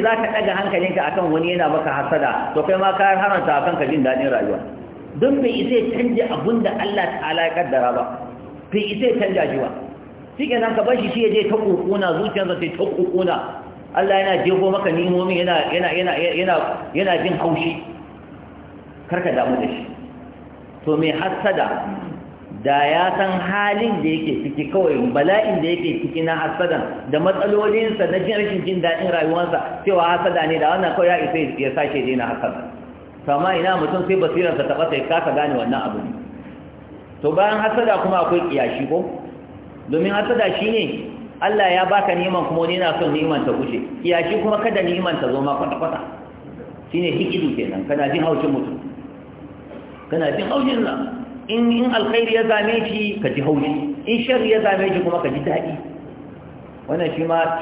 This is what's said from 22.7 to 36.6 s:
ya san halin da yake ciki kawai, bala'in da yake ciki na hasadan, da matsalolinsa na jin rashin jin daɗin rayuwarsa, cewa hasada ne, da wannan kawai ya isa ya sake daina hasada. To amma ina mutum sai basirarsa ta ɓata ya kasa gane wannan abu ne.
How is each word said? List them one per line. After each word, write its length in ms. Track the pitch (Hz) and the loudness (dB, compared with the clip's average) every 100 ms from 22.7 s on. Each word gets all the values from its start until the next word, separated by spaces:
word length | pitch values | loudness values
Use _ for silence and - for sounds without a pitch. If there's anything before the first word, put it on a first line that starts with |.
| 139 143 | 4 4
ya 180 | 160 180 185 | 4 2 2
san 220 | 196 185 | 0 0
halin 580 | 175 202 202 208 233 190 | -2 0 2 2 0 0
da 80 | 156 | 0
yake 240 | 160 156 156 151 | 0 0 -2 -2
ciki 240 | 143 151 | -4 -2
kawai, 240 | 190 170 135 123 | 2 2 4 2
bala'in 480 | 120 160 202 214 180 | 2 4 4 2 2
da 60 | 160 | 0
yake 380 | 175 170 - 151 | 0 -2 -2 -2
ciki 160 | 165 | -2
na 160 | 160 160 | -2 0
hasadan, 720 | 160 156 175 151 - - 131 | -2 -2 0 0 -2 -8 -2
da 80 | 151 | 0
matsalolinsa 880 | 175 190 202 208 208 214 220 202 170 | 2 2 2 2 4 2 2 0 0
na 100 | 185 | 0
jin 140 | 196 214 | 0 0
rashin 220 | 202 185 | 0 -2
jin 140 | 175 185 | -2 0
daɗin 300 | 165 165 - | 0 0 0
rayuwarsa, 720 | 170 160 170 175 160 - - | 0 2 0 0 0 -2 -4
cewa 220 | - 185 170 | 2 4 4
hasada 320 | 175 175 170 156 | 4 2 2 2
ne, 100 | 160 | 2
da 120 | 151 185 | 2 2
wannan 160 | 175 | 0
kawai 140 | - 175 | 2 4
ya 60 | - 151 | 4 2
isa 120 | 165 139 - | 0 -2 0
ya 120 | 135 | -2
sake 260 | 131 147 143 123 | 0 0 0 0
daina 240 | 127 117 | 0 0
hasada. 400 | 113 - - - - - - - - - | -2 -4 -4 -10 -14 -16 -18 -18 -10 0
To 60 | |
amma 240 | 143 185 180 | 2 2 2
ina 180 | 185 185 | 2 2
mutum 300 | 151 180 180 | 2 0 2
sai 80 | 185 | 2
basirarsa 480 | 165 170 175 151 | 2 2 0 0
ta 100 | - 143 | -2 0
ɓata 160 | 165 143 | 0 0
ya 80 | |
kasa 300 | - 165 170 | 0 0 2
gane 200 | 139 147 127 | 0 0 0
wannan 220 | 113 135 | 0 -2
abu 160 | 107 104 | -2 -6
ne. 120 | 98 - - - - - | -8 -10 -12 -14 -16 -18